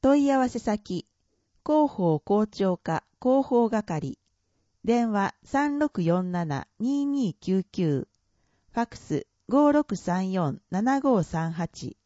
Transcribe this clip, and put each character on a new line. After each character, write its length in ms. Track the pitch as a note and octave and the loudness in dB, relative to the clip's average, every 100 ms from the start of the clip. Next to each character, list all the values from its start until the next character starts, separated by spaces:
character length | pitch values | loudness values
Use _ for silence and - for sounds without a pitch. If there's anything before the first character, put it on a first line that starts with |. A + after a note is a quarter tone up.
問 240 | C4+ C#4+ | 4 4
い 60 | C#4 | 4
合 80 | C4+ | 2
わ 100 | B3+ | 0
せ 100 | A#3+ | -2
先、 480 | A3+ G#3 - F3+ - _ _ _ _ _ | -4 -4 -6 -10 -10 _ _ _ _ _
広 300 | - D4+ D4 | 0 2 2
報 260 | - F3 D#3 - | 2 0 0 0
広 240 | G3+ G#3+ | 0 0
聴 260 | - F#3+ F3+ | -2 -2 -2
課 280 | - - _ _ | -4 -6 _ _
広 260 | B3+ C4+ C4+ | 0 2 2
報 220 | A#3+ A#3 | 2 2
係。 480 | G#3+ G#3 D#3+ C#3+ - _ _ _ _ _ _ | 0 -4 -6 -6 -10 _ _ _ _ _ _
電 280 | F3+ A#3+ A#3 | 0 0 2
話、 220 | G#3 G3 - | 0 -2 -4
三 340 | _ C4+ D4 C#4+ | _ -2 0 0
六 240 | D4+ - | -2 0
四 280 | E3 F3 F3+ | 0 0 0
七 360 | F3+ E3 C#3 - _ | -4 -4 -6 -8 _
二 280 | A#3 C#4+ C#4+ | -2 -2 -2
二 260 | C#4+ A3+ | 0 -2
九 300 | - - F#3+ | -4 -2 -2
九。 420 | F#3 - E3+ C#3 - _ _ _ _ _ _ | -2 -2 0 0 -4 _ _ _ _ _ _
フ 80 | - | -6
ァ 20 | |
ッ 40 | A#3 | -6
ク 120 | - | -6
ス、 280 | - D3+ - _ _ | -6 -6 -6 _ _
五 240 | C4 D4 | 4 4
六 240 | D4 D4 F#3+ | 4 0 -6
三 340 | - F3+ F#3+ | -4 -4 -2
四 300 | F#3+ D#3+ - _ | -2 -2 -4 _
七 300 | F3+ A3+ C#4 | -4 0 0
五 220 | C4+ A#3 | 2 0
三 300 | D#3+ E3 E3 | 0 -4 -6
八。 440 | E3 E3+ - C3 - | -6 -8 -8 -14 -14